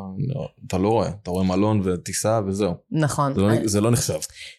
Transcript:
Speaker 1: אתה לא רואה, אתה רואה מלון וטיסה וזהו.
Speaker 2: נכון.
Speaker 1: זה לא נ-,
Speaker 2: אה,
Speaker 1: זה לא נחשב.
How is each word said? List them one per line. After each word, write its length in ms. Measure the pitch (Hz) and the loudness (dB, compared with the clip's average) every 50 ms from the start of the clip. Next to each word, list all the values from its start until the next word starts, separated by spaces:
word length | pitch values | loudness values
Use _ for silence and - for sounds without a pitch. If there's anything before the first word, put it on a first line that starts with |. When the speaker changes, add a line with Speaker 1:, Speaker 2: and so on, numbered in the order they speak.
| 98 95 95 98 - - - - - - - - - | -8 -8 -8 -6 -4 -4 -4 -6 -8 -10 -12 -16 -8
Speaker 1:
אתה 120 | - - 90 | -4 -2 0
לא 100 | 92 101 | 2 2
רואה, 200 | 117 113 92 90 82 101 - | 2 2 0 0 -4 -6 -8
אתה 80 | - | -4
רואה 140 | 87 92 95 | -2 0 0
מלון 360 | 92 92 95 104 107 110 104 92 95 | 2 2 2 2 2 2 2 2 0
וטיסה 520 | 90 87 82 - 95 - - 107 110 113 101 | -2 -2 -4 -6 -6 -2 0 0 0 0 0
וזהו. 280 | 98 95 98 104 92 85 - - - | -2 -2 0 0 0 -2 -4 -6 -4
Speaker 2:
נכון. 440 | - 156 151 139 - - 147 139 135 | -2 0 0 0 0 0 -2 0 2
Speaker 1:
זה 60 | 98 | 2
לא 100 | 95 104 113 | 4 4 4
נ-, 60 | 113 | 2
Speaker 2:
אה, 100 | - 107 | 2 2
Speaker 1:
זה 120 | 98 104 | 2 2
לא 100 | 104 117 | 4 4
נחשב. 280 | 120 117 - - 85 78 - - - - - - - | 2 2 2 0 -2 -4 -6 -10 -12 -14 -18 -18 -18